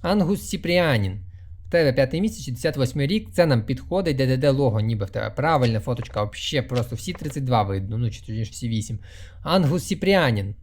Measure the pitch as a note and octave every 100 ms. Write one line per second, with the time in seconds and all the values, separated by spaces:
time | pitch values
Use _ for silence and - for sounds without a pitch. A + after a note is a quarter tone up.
0 | F3 G#3 E3 F#3+ - F3+ E3 F3 E3+ A#2+
1 | F#2+ G2 - - - - - E3+ D3+ C3
2 | C3 D#3+ G#3+ - - A#2+ D#3+ C#3 B2+ D3
3 | C#3 G#3+ - - E3 B2 A2 B2+ - F3+
4 | F3 C3+ C3 C3 C#3+ C3+ C3+ A2 A2 A2
5 | F#2+ A2 A2 - D3 D#3 A#2+ A2 C3+ A#2+
6 | - G#2+ G#2 - - D3 - B2 - A2
7 | - F3 D3+ C#3+ C3 A#2+ G2 G2 G2 A2
8 | A#2+ - - A2 A2 - A#2 A2+ A2 A2+
9 | - - - - - F#3 D3 E3+ - F#3+
10 | F#3 G3 D3 G#2+ G2 G2+